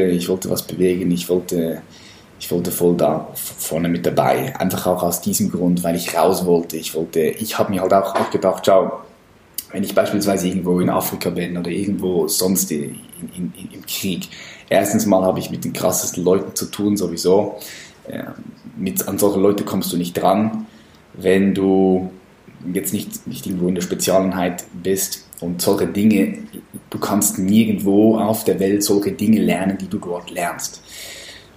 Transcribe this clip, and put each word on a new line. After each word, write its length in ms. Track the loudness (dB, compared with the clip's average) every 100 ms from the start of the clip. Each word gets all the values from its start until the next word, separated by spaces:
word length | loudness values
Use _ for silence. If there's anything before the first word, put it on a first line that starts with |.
| 4
ich 220 | 2 0
wollte 220 | -2 -2
was 140 | -4
bewegen, 460 | -6 0 2 2 0
ich 180 | 0 0
wollte, 520 | -2 0 -2 -2 -6 -12 -20 -20 -20 -20 -16
ich 140 | -4
wollte 200 | -2 -2
voll 240 | 2 2 4
da 320 | 2 0 -6
v-, 200 | -12 -12 -8
vorne 300 | -6 -2 0
mit 160 | 0 0
dabei. 480 | 2 2 2 -2 -2
Einfach 280 | -2 -2 0
auch 160 | 0
aus 180 | 0 -2
diesem 280 | -2 0 0
Grund, 320 | 0 2 2
weil 120 | 0 -2
ich 180 | -2 2
raus 280 | 2 2 4
wollte. 300 | 2 2 -6
Ich 180 | -6 -6
wollte, 260 | -2 0
ich 360 | 0 0 -6 -2
hab 120 | -2
mir 120 | 0
halt 120 | 2
auch, 200 | 2 2 -2
auch 140 | -2
gedacht, 340 | 2 0 2 6
„Schau, 260 | 6 4 -4 -12 -20 _ _ _ -14 -10
wenn 120 | -6 0
ich 100 | 0
beispielsweise 540 | 0 0 0 0 0
irgendwo 300 | -2 0 2
in 80 | 2
Afrika 400 | 0 -2 -4 -4
bin 280 | -4 -4 -4
oder 140 | -4
irgendwo 560 | -4 -2 -2 0 0 0
sonst 440 | 0 2 0 0
in, 120 | -4 -4 -10 -18 -16 -14 -8
in, 180 | -8 -8
in, 160 | -16
im 140 | -16 -10
Krieg, 420 | -6 -4 -4 -8 -14 -18 -20 0
erstens 360 | 2 4 2 4
mal 180 | 4
hab 140 | 4 0
ich 120 | -4
mit 140 | -6
den 80 | -6
krassesten 500 | -2 0 0 -4 -2 2
Leuten 280 | 2 0 -8
zu 100 | -8
tun 320 | -2 -2 0
sowieso. 600 | -2 -2 4 4 2 -6 -14 -18 -20 -20 -14
Ja, 240 | -12 -12 -14 -18 -18 -18 -8
mit, 300 | -6 -4 -4
an 100 | 2
solche 220 | 2 4
Leute 240 | 4 4
kommst 300 | -2 -4 -2
du 40 | -4
nicht 160 | -2
dran, 520 | 0 2 4 2 -2 -10 -16 -20 -20 -20
wenn 400 | -4 2 4 4 4
du 560 | 4 4 4 4 0 -10 -20 -20 -20 -14 -6
jetzt 200 | -4 -2
nicht, 320 | -6 -6 -10 -12
nicht 180 | -10 -6
irgendwo 220 | -2 0
in 60 | 0
der 60 |
Spezialeinheit 840 | -2 -2 2 2 2 0 -2 -4 -12
bist 500 | -8 -2 -2 -2 -8 -14 -10
und 220 | -6 -2
solche 260 | 0 2 0
Dinge, 520 | 2 4 4 2 -2 -12 -18 -18 -20 -12
du 100 | -6
kannst 400 | 0 2 0 0
nirgendwo 800 | 4 4 4 2 4 6 6 4
auf 260 | 2 0
der 160 | 0 2
Welt 240 | 2 2
solche 300 | 2 2 0
Dinge 260 | -2 4 4
lernen, 360 | 4 2 0 -2
die 80 | -4
du 120 | -8
dort 300 | -6 -8 -8
lernst.“ 500 | -4 -4 -4 -10 -12 -20 -18 -16 -16 -18 -20 -20